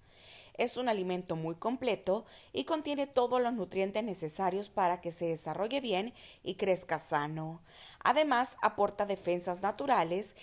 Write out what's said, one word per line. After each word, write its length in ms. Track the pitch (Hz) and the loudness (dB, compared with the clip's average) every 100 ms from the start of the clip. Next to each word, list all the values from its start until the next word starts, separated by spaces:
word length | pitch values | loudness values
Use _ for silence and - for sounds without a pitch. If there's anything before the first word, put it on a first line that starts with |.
| - - - - - - | -20 -20 -20 -20 -10 -2
Es 180 | 240 240 | 0 2
un 140 | 247 | 0
alimento 440 | 208 185 180 180 | 0 0 -2 -4
muy 200 | 160 160 | -6 -4
completo 720 | 165 220 254 254 190 - 202 - - - | -4 -4 -2 0 0 0 -2 -2 -16 -8
y 120 | - | -4
contiene 420 | 277 320 285 285 277 | -2 -2 -2 -2 0
todos 340 | 262 247 254 | 2 2 2
los 140 | 240 | 2
nutrientes 500 | 240 175 190 190 208 | 0 -2 -2 0 0
necesarios 640 | 226 180 156 - 190 190 202 | -2 -2 0 0 0 0 -2
para 320 | - 180 180 | 0 2 0
que 100 | 170 | -2
se 140 | 170 | -2
desarrolle 560 | 170 160 - 156 214 277 | 0 0 -2 -2 -2 -2
bien 320 | 262 185 220 - - - | 0 0 -2 -8 -18 -12
y 140 | - - | -8 -2
crezca 440 | 196 175 - 160 | 2 2 2 2
sano. 600 | - 151 147 156 160 165 - - - - | 2 2 0 -4 -8 -12 -18 -20 -20 -2
Además, 540 | - 262 311 240 254 - | 2 4 4 4 2 2
aporta 460 | 214 - 202 - 208 | 2 2 0 0 -2
defensas 560 | 190 - 175 180 180 | -2 0 0 0 0
naturales 760 | 190 220 277 226 165 180 214 - | -2 -2 2 2 2 2 0 -2